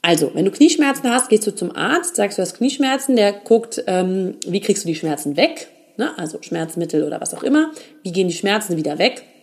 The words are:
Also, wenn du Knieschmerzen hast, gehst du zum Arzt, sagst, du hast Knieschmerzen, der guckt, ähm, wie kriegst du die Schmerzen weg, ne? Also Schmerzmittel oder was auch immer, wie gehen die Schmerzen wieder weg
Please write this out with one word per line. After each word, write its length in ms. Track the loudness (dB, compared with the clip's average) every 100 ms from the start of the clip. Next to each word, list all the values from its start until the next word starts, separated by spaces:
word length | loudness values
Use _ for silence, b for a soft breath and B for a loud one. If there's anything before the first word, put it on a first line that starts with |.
Also, 280 | 4 4 2
wenn 100 | 0
du 80 | -2
Knieschmerzen 580 | 6 6 6 2 2 0
hast, 200 | 0 4
gehst 180 | 2 2
du 60 |
zum 200 | -4 -8
Arzt, 400 | -4 0 0 -2
sagst, 240 | -2 -2 0
du 40 |
hast 120 | -4
Knieschmerzen, 640 | 0 -2 0 0 0 2 4
der 160 | 4
guckt, 500 | 0 2 2 2 -8 -2
ähm, 480 | 0 0 0 -4 -6 -4
wie 140 | -4
kriegst 240 | 0 0
du 20 | 0
die 80 |
Schmerzen 420 | -4 -4 -4 -4 0
weg, 300 | 0 0 -16 _ _ -6
ne? 200 | -6 -4
Also 220 | -10 -10
Schmerzmittel 600 | -8 -6 -6 -6 -2 0
oder 180 | -2 -4
was 140 | -8
auch 80 | -6
immer, 300 | 0 2 2 B B B
wie 100 | -6
gehen 160 | 0 0
die 60 |
Schmerzen 420 | 0 0 -2 -2 -4
wieder 220 | -2 0
weg 260 | 0 0 -18 _